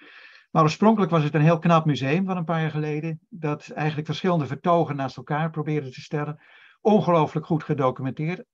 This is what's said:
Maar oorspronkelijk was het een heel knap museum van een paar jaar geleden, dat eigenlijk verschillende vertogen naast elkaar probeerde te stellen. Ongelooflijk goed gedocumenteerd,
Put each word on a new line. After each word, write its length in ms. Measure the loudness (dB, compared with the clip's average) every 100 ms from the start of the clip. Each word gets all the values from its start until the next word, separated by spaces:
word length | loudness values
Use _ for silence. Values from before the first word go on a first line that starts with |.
| -20 -20 -20 -20 _
Maar 120 | 2
oorspronkelijk 480 | 2 4 4 4 2
was 120 | 2
het 100 | 2
een 80 | 4
heel 180 | 4 4
knap 260 | 4 4 4
museum 400 | 0 0 -2 -2
van 120 | -4
een 80 | -4
paar 160 | -2
jaar 100 | -2
geleden, 480 | -4 -4 -4 -6 -10 _
dat 400 | -8 -6 -6 -8
eigenlijk 380 | -4 -4 -4 -6
verschillende 380 | -4 0 0 0
vertogen 500 | -4 2 2 2 -2
naast 220 | -6 -8
elkaar 320 | -6 -4 -4
probeerde 400 | -4 -4 -4 -6
te 120 | -14
stellen. 380 | -10 -6 -6 -10 _ -20 -20 _
Ongelooflijk 640 | 2 2 4 4 2 -2 -2
goed 180 | -4
gedocumenteerd, 800 | -2 0 0 -2 -8 -6 -6 -6 -12